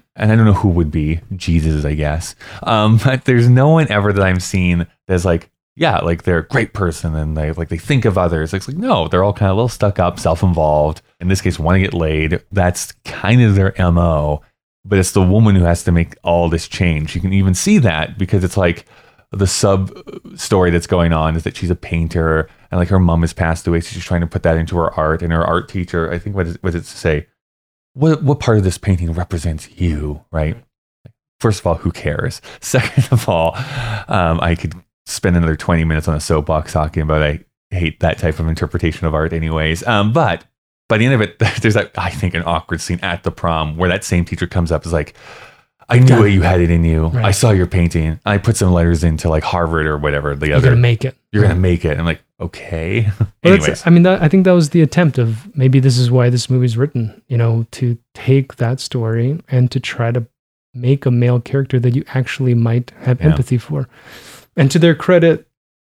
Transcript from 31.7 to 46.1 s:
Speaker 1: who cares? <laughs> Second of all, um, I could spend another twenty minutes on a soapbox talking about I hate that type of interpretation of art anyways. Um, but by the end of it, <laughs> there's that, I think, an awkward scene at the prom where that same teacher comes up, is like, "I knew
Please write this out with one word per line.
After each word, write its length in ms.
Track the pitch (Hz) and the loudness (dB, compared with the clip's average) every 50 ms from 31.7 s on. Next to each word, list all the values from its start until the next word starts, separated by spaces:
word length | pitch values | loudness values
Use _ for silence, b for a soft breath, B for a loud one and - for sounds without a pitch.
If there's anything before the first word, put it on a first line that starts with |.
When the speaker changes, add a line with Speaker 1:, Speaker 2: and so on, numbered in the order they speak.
| 85 | -2
Speaker 1:
who 160 | - - 87 | -2 -2 -6
cares? 500 | - - - 76 76 76 - - - - - - | -6 -6 -6 -6 -6 -4 -6 -6 -8 -10 -14 -20
<laughs> 100 | - - | -20 -16
Second 460 | - - - 127 117 - - - - - | -8 -4 -2 -2 -2 0 0 -2 0 2
of 160 | 131 113 - - | 0 0 0 0
all, 280 | 95 82 80 82 B B 131 B B 135 120 113 110 104 B - | 0 0 0 0 B B -8 B B -8 -8 -6 -8 -8 B -4
um, 320 | - 95 87 82 82 85 | -2 0 0 0 0 0
I 140 | - 85 85 | 0 0 0
could 180 | - - 82 80 87 - _ _ _ _ - | -2 -2 -6 -10 -12 -16 _ _ _ _ -14
spend 300 | - - - 98 87 87 | -8 -4 -2 0 2 2
another 180 | 85 82 78 | 2 2 0
twenty 280 | 76 - - 87 82 80 | -2 -2 0 0 0 0
minutes 220 | 80 78 76 76 - | 0 -2 -2 -2 -2
on 80 | 78 | -4
a 40 | 78 | -4
soapbox 540 | - - 85 78 73 - 80 76 71 - - | -2 -2 -2 -2 0 0 -2 -2 -2 -2 -2
talking 300 | 80 76 78 - 85 78 | -2 -2 -2 -2 -4 -2
about 180 | 78 78 78 | 0 0 0
I 180 | 78 73 73 73 - _ _ _ _ _ | 0 0 -2 -6 -10 _ _ _ _ _
hate 300 | - 92 85 80 - - | -6 -4 -4 -4 -4 -2
that 180 | - 80 - - | -2 -2 -2 -2
type 220 | - 80 76 - | -2 -4 -4 -2
of 80 | 82 80 | -4 -4
interpretation 580 | 82 - 85 76 - 87 - 85 82 - - 80 | -2 -2 -4 -4 -4 -2 -2 -4 -4 -2 -4 -2
of 60 | 76 | -2
art 200 | 76 80 82 82 | -2 -2 -2 -4
anyways. 520 | 82 80 80 80 78 78 78 82 85 - 120 | -4 -4 -4 -4 -2 -2 -2 -4 -4 -2 -2
Um, 240 | 117 101 101 107 | 0 0 0 0
but 320 | 117 165 151 104 85 80 - _ _ _ _ _ _ _ _ - | 0 0 0 0 -2 -4 -8 _ _ _ _ _ _ _ _ -2
by 80 | 113 107 | 0 0
the 80 | 113 | 2
end 80 | 127 139 | 2 2
of 80 | 113 | 2
it, 180 | 107 - - - | 0 -2 -2 -2
<laughs> 220 | 117 98 - - | -2 -2 -2 -2
there's 140 | 107 113 101 | -2 0 0
that, 160 | 107 - - - - | 0 -2 -4 -6 -8
I 120 | 90 90 | -6 -6
think, 240 | - - - 90 87 | -6 -4 -4 -4 -4
an 100 | 85 85 | -4 -4
awkward 360 | 82 85 80 - - - - | -2 -4 -4 -4 -6 -8 -6
scene 180 | - - 90 85 | -4 -6 -6 -4
at 220 | - 92 87 82 - | -4 -6 -6 -6 -6
the 80 | 85 | -8
prom 460 | - - - 85 82 80 78 78 78 82 | -6 -4 -4 -2 -2 -2 -2 -4 -4 -2
where 100 | 90 90 | 0 0
that 140 | 87 104 - | 0 -2 -2
same 220 | - 92 87 85 | -2 -2 -2 0
teacher 220 | - - - 90 82 | -2 -4 -6 -6 -4
comes 240 | - 90 85 80 | -2 -2 0 0
up, 140 | 85 78 - | -2 -2 -2
is 60 | 85 | -2
like, 220 | 85 80 73 - B B B B B B B B B B B B _ _ _ - | -4 -4 -4 -6 B B B B B B B B B B B B _ _ _ 2
"I 100 | 123 123 | 4 6
knew 160 | 127 131 | 6 6